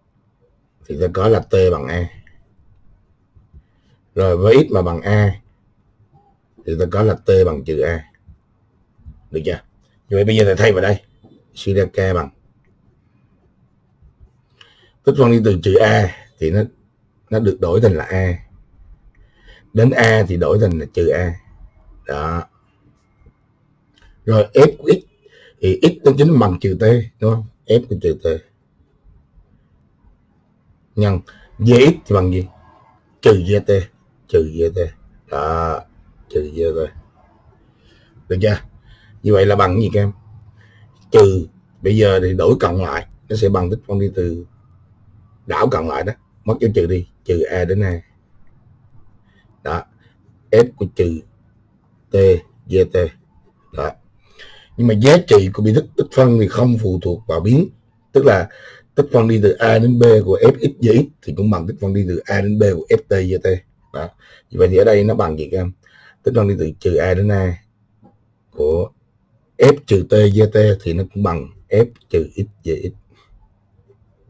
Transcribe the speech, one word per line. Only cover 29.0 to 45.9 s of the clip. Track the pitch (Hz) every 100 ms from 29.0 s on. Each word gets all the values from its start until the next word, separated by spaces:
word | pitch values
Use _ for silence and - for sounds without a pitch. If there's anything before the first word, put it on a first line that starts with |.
| _ _ _ _ _ _ _ _ _ _ _ _ _ _ _ _ _ _ _ 107
nhân | 104 92 - - _ -
G | 113
X | 120 147 170 -
thì | 98
bằng | 92
gì? | 92 92 _ _ _ _ _ _ _
Trừ | 117 95 87
G | 101 101
T, | 98 - _ _ _ _
trừ | 85
G | 80 82 82 90
T. | 82 - _ _ -
Đó, | 71 78 82 82 76 - _ _ _ -
trừ | 76 76 80
G |
T. | 82 80 76 - - _ _ _ _ _ _ _ _ _ _ _ -
Được | 92
chưa? | 104 101 - - _ - _ -
Như | 104
vậy | 98 101
là | 101
bằng | 95 101
gì | 98
các | 104
em? | 101 - - - - _ _ _ _ _ _
Trừ, | 113 98 95 82 _ _ _
bây | 95 107
giờ | 101 95
thì | 92
đổi | 92 87 -
cộng | 92 90
lại, | 85 78 - - -
nó | 107
sẽ | 98
bằng | 98 90
tích | 107 -
phân | 101
đi | 98 92
từ, | 87 85 87 _ _ _ _ _ _ _ _ _ -
đảo | - 123
cộng | 87
lại | 80